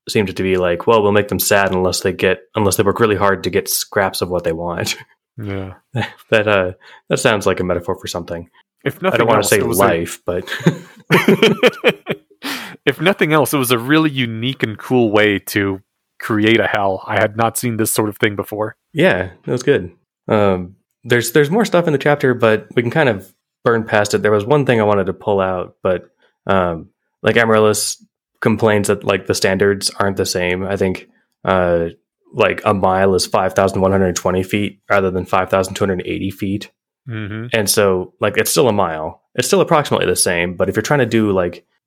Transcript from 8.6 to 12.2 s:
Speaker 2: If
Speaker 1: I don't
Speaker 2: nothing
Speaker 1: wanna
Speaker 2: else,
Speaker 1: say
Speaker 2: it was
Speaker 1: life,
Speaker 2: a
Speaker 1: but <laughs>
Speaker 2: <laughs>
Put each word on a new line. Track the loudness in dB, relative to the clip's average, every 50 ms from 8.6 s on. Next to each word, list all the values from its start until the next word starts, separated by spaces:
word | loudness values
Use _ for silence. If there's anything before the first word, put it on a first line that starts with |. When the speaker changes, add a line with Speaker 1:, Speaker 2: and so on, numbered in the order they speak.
| _ _ _ _ -6
Speaker 2:
If | -6 -6
Speaker 1:
I | -2
don't | -4 -2
Speaker 2:
nothing | 0 2 2
Speaker 1:
wanna | 2 2
Speaker 2:
else, | 2 2 2
Speaker 1:
say | 2 2
Speaker 2:
it | 2
was | 0 2 2
Speaker 1:
life, | 2 2 2 0 -2 -6 -10 -10 -8
Speaker 2:
a | -6 -6 -6
Speaker 1:
but | -6 -8 -12 -2 -2 -2 -2 -2 -14 -20 -20 -20 -4 0
<laughs> |
Speaker 2:
<laughs> | 0 2 4 2 2 4 4 2 2 2 2 0 0 2 -2 -2 -2 -2 _ -10 -10 -10